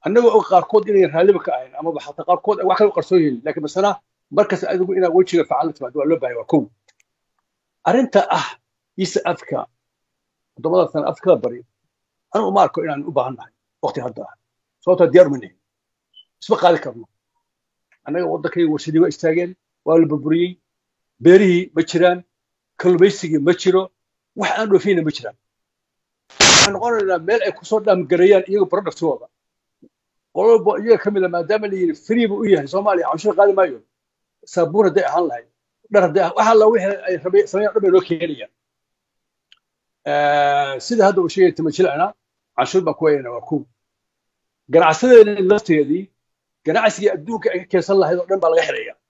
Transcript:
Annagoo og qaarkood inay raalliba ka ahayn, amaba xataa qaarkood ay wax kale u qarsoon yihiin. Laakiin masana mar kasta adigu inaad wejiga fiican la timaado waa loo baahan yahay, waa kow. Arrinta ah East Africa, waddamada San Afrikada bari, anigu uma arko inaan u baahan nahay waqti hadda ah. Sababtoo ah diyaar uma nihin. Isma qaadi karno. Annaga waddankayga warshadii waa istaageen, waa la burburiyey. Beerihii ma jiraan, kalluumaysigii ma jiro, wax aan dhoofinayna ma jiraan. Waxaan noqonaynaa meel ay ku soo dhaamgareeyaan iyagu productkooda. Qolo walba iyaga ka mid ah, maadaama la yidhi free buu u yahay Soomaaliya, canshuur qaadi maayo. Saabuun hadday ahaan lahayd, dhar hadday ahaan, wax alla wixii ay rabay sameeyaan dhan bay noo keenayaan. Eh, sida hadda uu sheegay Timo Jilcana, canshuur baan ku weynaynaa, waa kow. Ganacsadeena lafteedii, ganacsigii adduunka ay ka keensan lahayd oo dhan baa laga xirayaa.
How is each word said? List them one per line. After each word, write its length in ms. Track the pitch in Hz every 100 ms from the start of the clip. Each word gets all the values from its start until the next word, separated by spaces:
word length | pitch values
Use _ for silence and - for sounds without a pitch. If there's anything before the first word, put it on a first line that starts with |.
Annagoo 260 | 156 226 240
og 100 | 214 -
qaarkood 420 | 185 175 220 214
inay 180 | 202 170
raalliba 320 | 160 190 190
ka 100 | -
ahayn, 180 | 127 131
amaba 260 | 143 160 151
xataa 260 | 143 147 170
qaarkood 320 | 180 - 202
ay 60 | 185
wax 120 | -
kale 120 | 208
u 20 |
qarsoon 260 | 202 - 185
yihiin. 180 | 151 120
Laakiin 200 | 151 156
masana 280 | 151 185 202 190 _ _ _
mar 140 | 160 208
kasta 180 | 185 185
adigu 240 | 185 185
inaad 180 | 190 180
wejiga 300 | 170 180 170
fiican 220 | - 139 160
la 60 |
timaado 260 | 151 131 147
waa 100 | 143
loo 80 | 165
baahan 160 | 127
yahay, 60 | 120
waa 80 | 110
kow. 120 | 151 - _ _ _ _ _ _ _ _ _ _ _
Arrinta 360 | - 247 254 202 -
ah 160 | 151 - - _ _ _ -
East 180 | 185 -
Africa, 360 | 165 170 - 131 - _ _ _ _ _ _ _ _ -
waddamada 320 | 156 180 160
San 140 | 160
Afrikada 320 | 147 151 190 123
bari, 240 | 120 123 - _ _ _ _ _ _
anigu 160 | 208 202
uma 120 | 196
arko 160 | 160 -
inaan 200 | 165 143 147
u 60 |
baahan 220 | 135 127 127
nahay 160 | - _ _ _
waqti 180 | 139 -
hadda 220 | 123 113
ah. 120 | - _ _ _ _ _
Sababtoo 280 | - 180 165
ah 40 |
diyaar 140 | 160 147
uma 100 | 139
nihin. 180 | 110 _ _ _ _ _ _ _ _ _
Isma 140 | - 214
qaadi 220 | 175 160
karno. 220 | 139 117 113 _ _ _ _ _ _ _ _ _ -
Annaga 200 | 160 170
waddankayga 440 | 165 160 175 165
warshadii 280 | 151 - 156
waa 60 | 170
istaageen, 460 | 147 165 165 175 185 _ _ -
waa 120 | 165
la 80 | 160
burburiyey. 520 | 147 139 165 180 180 _ _ _ _ _ _
Beerihii 500 | 143 185 202 175 185
ma 100 | 165
jiraan, 360 | 160 165 175 180 - _ _ _ _ _
kalluumaysigii 580 | 180 170 196 - 170 156
ma 140 | 143
jiro, 280 | 180 185 185 190 _ _ _ _ -
wax 140 | 196
aan 180 | 170 220
dhoofinayna 340 | 196 202 180
ma 60 | 156
jiraan. 260 | - 117 - _ _ _ _ _ _ _ _ _ -
Waxaan 320 | - - -
noqonaynaa 440 | 202 233 226 196 175
meel 240 | 165 226
ay 100 | 202
ku 120 | -
soo 160 | - 220
dhaamgareeyaan 640 | 208 185 147 175 185 196 185
iyagu 200 | 202 190
productkooda. 600 | 185 180 - 165 123 - _ _ _ _ _ _ _ _ _ _
Qolo 140 | - 214
walba 220 | 226 185 202
iyaga 200 | 214 214
ka 120 | 202
mid 140 | 202
ah, 40 | 185
maadaama 380 | 175 165 214 208
la 80 | 190
yidhi 180 | 175
free 320 | 156 - 226 226
buu 140 | 202
u 20 |
yahay 220 | 214 175 139
Soomaaliya, 400 | 185 208 185 139
canshuur 260 | 160 208 208
qaadi 160 | 202
maayo. 240 | 196 180 117 _ _ _ _ _ _ -
Saabuun 360 | - 165 185 196
hadday 180 | 160
ahaan 220 | 165 156 170
lahayd, 180 | 120 - _ _ _ _
dhar 100 | 202
hadday 200 | 180 165
ahaan, 120 | 175 -
wax 100 | 220
alla 180 | 226 214
wixii 320 | 233 190 196
ay 100 | - 180
rabay 260 | 160 196 202
sameeyaan 280 | 190 208
dhan 80 | 220
bay 80 | 196
noo 100 | 180
keenayaan. 500 | 180 165 165 139 - _ _ _ _ _ _ _ _ _ _ _ _ _ _ _ 143
Eh, 680 | 147 147 147 143 143 139 135
sida 240 | - 233 196
hadda 140 | 196
uu 60 | 170
sheegay 240 | 196 180
Timo 160 | - 160
Jilcana, 360 | 151 185 143 190 - _ _ _ -
canshuur 240 | 131 190
baan 100 | 170
ku 100 | -
weynaynaa, 280 | 160 143 123
waa 140 | 120 -
kow. 140 | 147 - _ _ _ _ _ _ _ _ _ _
Ganacsadeena 600 | 151 165 156 254 240 208 202
lafteedii, 640 | 185 208 208 156 139 165 190 _ _ _ _ _ -
ganacsigii 440 | 190 220 208 208
adduunka 380 | 180 156 226 -
ay 100 | 180
ka 60 | 180
keensan 280 | 185 165 196
lahayd 200 | 160 175
oo 80 | 180
dhan 140 | 190
baa 100 | 170
laga 120 | 165 165
xirayaa. 300 | - 110 -